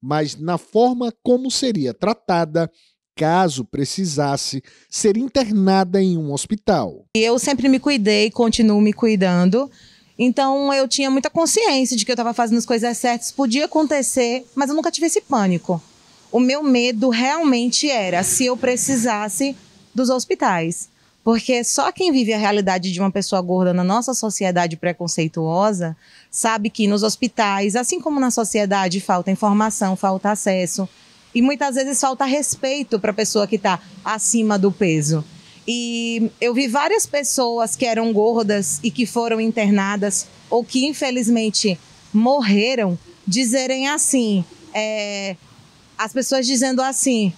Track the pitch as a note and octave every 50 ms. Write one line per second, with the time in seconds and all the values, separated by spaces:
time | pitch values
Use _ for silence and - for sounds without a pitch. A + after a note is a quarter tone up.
0 | - B2+ D3 D3+ D#3 C#3+ - - D3+ E3 F3+ D#3+ - _ _ G#3+ A#3+ B3 B3+ A#3+
1 | B3 A#3 A3 _ _ - B3 B3 B3+ C4 A#3+ - - C4 A3 G#3 C#3+ B2 A#2+ _
2 | - F#3 - - _ - F#3 E3+ E3+ D#3 D3+ E3 E3 D#3+ _ _ _ _ _ _
3 | _ _ _ - D#3 D#3 E3 F#3 F#3+ F3 C#3 C3 B2 - - C#3 C#3+ C3 - -
4 | F#3+ F3 D3 C3+ D3 C#3+ C#3 C3+ - - - C3+ - - _ _ _ _ - -
5 | - A3 G3 A3 B3+ C4+ - C#4 C4 G#3 G#3+ G#3 F#3+ F#3+ F#3+ F#3+ F#3+ F3+ F3+ G3
6 | F#3+ F#3+ F3+ E3 D#3 D3 C#3 C#3 - - G#3+ G#3 _ - G3+ D#3+ A#2 F#2 D2 -
7 | - _ _ A3 A3 A#3 A#3 B3 A#3 - C#4+ B3 A#3 C#4 C4 C4 C4 D4 C#4+ C4+
8 | G3+ G#3 G#3+ G#3 G#3 A3 G#3+ - A#3+ A3+ G#3+ - A#3 A3 G#3 G#3 G#3 G#3+ G#3 -
9 | - A3+ A3 G3 F#3+ F#3 F3+ F3 F3+ F#3 F#3 A#3 C#4 C#4 - _ - - _ _
10 | _ _ _ _ A#3+ B3+ A#3+ - C#4 C4+ C4+ C#4 C#4 C#4 C#4 C4+ C4+ B3+ - -
11 | C#4 C4+ C4+ C#4 B3+ D#4 _ E4+ E4 D#4+ - G#4+ A#4 G#4+ D4 C4+ C4 A#3+ B3+ A#3
12 | G3+ - B3+ A#3 A#3 A#3 A#3 - A#3+ A#3 A3 A#3 A3+ - B3 A#3 G#3+ A#3+ A#3+ -
13 | - B3 A#3+ A#3 - - - - C#4 C4 A3 C4+ D4+ - - D#4 D#4 C#4 D4+ C#4+
14 | C4 - - C4+ B3 A#3+ A#3 B3+ B3+ - _ B3+ C#4 C4 D4 D#4 D#4 F4+ E4 -
15 | D4+ E4 - G#4+ - _ C#4+ A#3+ G3+ F#3+ F3+ E3+ - - F#3 E3 - _ _ _
16 | _ _ _ _ _ _ - A#3 B3 B3 C4 C#4+ D#4 C#4+ C4 A#3+ A#3+ B3 B3 G#3+
17 | G#3+ C4 A#3 A3+ B3 C4 C#4+ D#4+ E4+ D4 B3+ A#3+ A#3 B3 A#3 - - D4+ C4+ A#3
18 | G3+ F#3 F3 F3 F#3+ - - - C4 B3 B3 A#3 - B3+ B3 A#3+ - - C4+ B3+
19 | A3 B3 A3 G#3 G#3 G#3+ G#3 - C4+ C#4 C#4 - - - _ - - _ _ G#3
20 | C4 A#3+ C4 B3+ A#3+ - F#4+ - - B3 F#3+ F3 E3 E3 E3+ - - - _ _
21 | _ _ _ _ _ A3 A3+ A3+ - - B3+ A#3+ A#3+ - - - C4+ F4 F4 -
22 | F#4+ F4+ D4 C4 A#3+ G#3 A3+ G#3+ G#3+ G3+ G#3 G#3 G3+ F#3+ F#3 F#3 F3 F#3+ F3+ E3+
23 | G3 G3 F3+ G3+ F#3+ - - F#3+ F3+ F3 F3+ F#3 F#3 F3+ F3 F3+ F3+ F3+ G3 A3+
24 | A#3+ - B3+ - - A3 G3 - G3+ F#3 F3+ F3 F3 E3+ D#3+ D#3+ - F3 F3 -
25 | F3+ E3+ - - E3 D#3+ - E3+ D#3+ D#3+ E3 F3 G3 G#3+ G#3+ F3+ F3 E3 D#3+ _
26 | _ - - - - _ - - - A3+ A3 A3+ G#3 A3+ - - A3 G3+ G3+ G#3
27 | G3+ A3 G3 - - A#3+ - - A3+ G3+ G3 G3 G3+ G#3 F#3 A#3+ B3 - F4 F4+
28 | B3+ D#4+ D4 C#4+ C4 B3 A#3 - A3+ - - G#3+ G#3 G3 G3 G3 F#3+ F#3 E3+ G3
29 | F#3 - G3 F3+ F3 - F#3+ - - G#3 G3+ G#3 G#3+ A3 G#3+ - G#3+ F#3+ F#3+ F#3
30 | - G3 F#3+ F#3+ - G3+ G#3+ G3+ - G#3+ F#3+ F#3 F3+ E3+ - - F#3+ F3+ - -
31 | - - - _ _ _ _ A#3+ A#3 C4 C#4+ B3 C#4+ C#4 B3+ C4 C4+ C4+ C#4+ -
32 | - C4+ C4 B3 C#4 C4 B3+ D4 C#4+ - - - - F3 - D4 C#4 - - G#3
33 | G3 A3+ G#3 G3+ A3 G3+ - A3 G3+ G3 - G#3+ - G#3 F#3 E3+ - - - -
34 | - - G#3 A3 - - - A#3 A3 G#3+ G#3 G3+ F#3 G3+ F#3 - G#3 F3+ D#3+ D#3
35 | D3+ D3 D#3+ D#3 D3+ - - - - - - - - - A#3 A#3+ A#3+ A#3+ A#3 A#3
36 | A#3 A#3 A#3 A#3 A3 A3 - _ A3 A#3+ A#3+ A#3 C#4 C4 A3 C#4+ C#4+ E4 G4 A4+
37 | - - - C#4+ C#4+ - - - B3+ A#3+ A#3 A#3 A3+ A3+ - - C4 A#3+ A3+ A3
38 | A3+ A3+ A3+ G3+ G#3 A3+ A#3 A3+ A3+ G3+ G#3 G3+ G3 - - - - A#3+ - -
39 | - - - A#3 A#3 A#3 A3+ A3 A3 A3+ A3 A#3 G#3+ G3+ G#3 G3+ G3 G3 G#3 G#3
40 | F#3+ G#3 G3+ - - - - - - - - A#3 A#3+ - - C4 B3+ D4 D4 -
41 | D4+ C4+ B3+ B3 B3 G3+ A#3+ A#3 A3 A3 G3+ - - G#3+ F3+ - - - - -
42 | - - - G#3+ A3 B3 C4+ D4 B3+ G3+ G3+ G3+ G#3 A#3+ C4+ B3 A3 F#3+ F3 E3
43 | - - - - _ - F3 A3 C4 A#3 A3 C4+ C4 B3+ C4 C4 C4 C#4 D4 -
44 | - - - C4+ A#3+ A3 G#3 F#3+ F3 - - - - - - G#3+ G#3+ G#3+ A3 G#3+
45 | G#3 G3+ G3+ G3+ G3 G3 F#3 - - - - - - - _ _ - - - -
46 | G#3 A3 - C4+ B3 - C4+ C4 C4 A#3 C#4 B3 B3 C4 C4 B3 C4 C4+ C4+ -
47 | - C4+ B3+ A3+ G#3+ F#3+ E3+